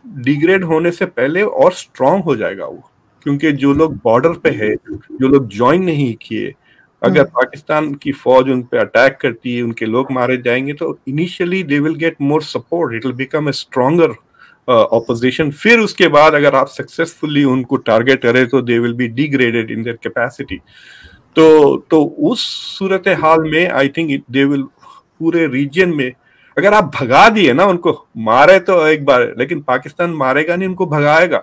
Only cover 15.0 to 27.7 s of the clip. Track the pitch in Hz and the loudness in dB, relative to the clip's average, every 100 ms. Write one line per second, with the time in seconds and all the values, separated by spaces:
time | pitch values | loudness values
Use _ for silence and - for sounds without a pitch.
15 | 117 117 127 123 151 143 214 233 208 - | -2 -2 -2 -2 -6 -2 2 2 0 0
16 | 175 147 156 147 143 135 139 - - - | 2 6 4 4 2 2 -2 -8 -12 -6
17 | 165 - 151 143 139 131 123 131 - 110 | -6 -6 -4 0 2 0 -2 -4 0 0
18 | 123 135 120 123 123 135 120 120 120 117 | 2 2 2 2 2 0 0 -2 -2 -4
19 | 123 113 151 139 120 117 113 113 117 113 | -6 -4 -2 0 0 -2 -6 -8 -8 -10
20 | - - 123 - 123 92 _ _ - - | -8 -6 -6 -8 -14 -14 _ _ -20 -20
21 | - _ _ - 160 156 143 131 - 160 | -20 _ _ 4 6 8 6 2 0 0
22 | 147 - 151 233 - - - - 190 190 | 0 -2 -4 -2 -8 -10 -14 -10 -4 -2
23 | 196 165 156 160 156 156 180 127 139 151 | -2 0 2 2 2 -2 0 0 -2 -2
24 | 160 139 - 131 139 139 135 _ - - | -4 -6 -4 0 0 0 -6 _ -20 -20
25 | _ _ 165 165 156 127 143 151 180 151 | _ _ -2 0 -2 -2 -4 0 0 0
26 | 127 - _ _ _ - 190 214 165 - | -6 -8 _ _ _ 0 2 2 0 -6
27 | 127 139 214 214 156 131 196 | 2 6 6 6 2 4 2